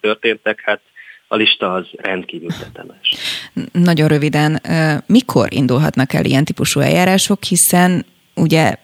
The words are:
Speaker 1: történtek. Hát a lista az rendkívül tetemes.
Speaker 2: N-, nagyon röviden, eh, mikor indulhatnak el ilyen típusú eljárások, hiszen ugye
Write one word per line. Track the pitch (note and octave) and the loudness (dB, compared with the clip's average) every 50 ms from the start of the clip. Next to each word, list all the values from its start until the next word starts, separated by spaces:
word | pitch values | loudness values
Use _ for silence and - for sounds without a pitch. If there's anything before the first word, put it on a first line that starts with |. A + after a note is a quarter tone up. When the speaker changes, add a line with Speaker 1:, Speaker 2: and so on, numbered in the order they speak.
Speaker 1:
történtek. | - G#2+ G#2+ - - A#2 A2+ - _ G#2+ G#2+ - - | -4 -4 -2 -2 -2 -4 -4 -2 _ -6 -6 -4 -4
Hát | - G#2 G2+ _ _ _ - - - - - _ _ | -4 -4 -4 _ _ _ -20 -20 -20 -20 -20 _ _
a | A2 | -4
lista | A2 G#2+ G2+ - - - F#2+ F#2 | -2 0 0 0 0 -2 -4 -4
az | F#2 F2 - - | -4 -6 -8 -12
rendkívül | - - F#2+ F#2+ F#2 F2+ - - E2+ E2 E2+ E2+ - | -10 -8 -6 -6 -6 -8 -10 -12 -12 -10 -10 -10 -10
tetemes. | - - - - F2 F2 - _ - - - - - - - - - - - | -12 -16 -18 -20 -20 -20 -20 _ -4 -4 -4 -4 -6 -8 -10 -10 -12 -10 -10
Speaker 2:
N-, | - - - | -8 -8 -4
nagyon | - F3 F3 F3+ E3+ D3+ D3+ D3+ | 0 0 2 2 4 2 2 2
röviden, | D3+ D3 C#3+ D3+ - D3+ D3+ D3+ D#3 - - | 2 2 0 0 0 0 0 0 0 -2 -4
eh, | - - E3 D#3+ D#3 D3+ D3 - | -2 -2 0 0 0 0 -2 -2
mikor | - F#3+ A#3+ - - - C#3+ A2 - - | 2 2 2 2 2 2 0 0 0 0
indulhatnak | - C#3 B2 B2+ B2 D#3 - - - C3 - - | 0 0 2 2 2 2 0 0 0 -2 0 0
el | D3 - | 0 0
ilyen | B2 C3+ C3+ D3+ | 2 2 2 0
típusú | - - - - - - C#3+ | 0 -2 -4 -4 -2 0 0
eljárások, | C#3 C#3 D#3 E3+ F3+ F3+ F#3 G3 - - G3+ F#3+ - | 2 2 2 2 2 2 2 2 2 0 -2 -2 -2
hiszen | - G3 E3+ - - - F3 F3+ F3+ F3+ E3+ - - _ _ _ _ _ | -2 0 0 2 2 4 4 4 4 2 0 -2 -6 _ _ _ _ _
ugye | - E3 D#3+ D#3 D#3+ D#3 A2 G2 - | -2 0 2 4 4 2 2 0 -4